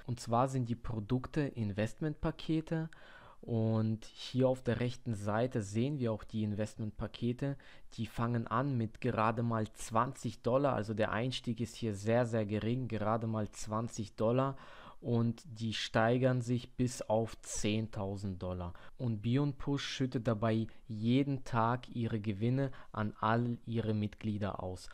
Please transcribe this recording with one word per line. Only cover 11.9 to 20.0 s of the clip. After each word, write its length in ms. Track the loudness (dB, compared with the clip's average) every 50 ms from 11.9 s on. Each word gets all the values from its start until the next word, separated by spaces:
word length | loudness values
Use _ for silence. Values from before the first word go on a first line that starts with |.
| -2
sehr, 300 | 0 2 4 4 4 4
sehr 200 | 4 2 0 2
gering, 420 | 2 0 0 2 0 0 0 0
gerade 380 | -2 -2 0 2 2 2 2 2
mal 240 | 0 0 0 -2 -2
zwanzig 640 | -4 -8 -6 -2 -2 -2 -2 -2 -4 -6 -6 -6 -2
Dollar. 400 | 2 4 4 4 4 4 2 -2 -6 -12 -18 -18 -18 -18 -18 -16 -8
Und 440 | -2 2 2 4 4 2 0 -2 -8
die 300 | -14 -8 -4 -4 -2 -2
steigern 640 | -4 -2 0 4 4 6 6 6 6 4 4 4 2
sich 340 | 2 2 0 0 0 -2 -2
bis 280 | 0 0 0 0 -2 0
auf 360 | 2 2 2 2 0 -4 -10
zehntausend 1000 | -10 -6 -2 0 2 2 2 2 0 -2 -4 -4 -4 -2 -2 -2 -4 -4 -4 -4
Dollar. 320 | -4 -4 -4 -4 -4 -6 -8 -10 -14 -14 -8
Und 240 | -4 -2 -2 -2 0
Beyond 380 | 0 2 2 4 2 2 0 -2
Push 260 | -2 0 0 0 -2
schüttet 420 | -4 -2 -2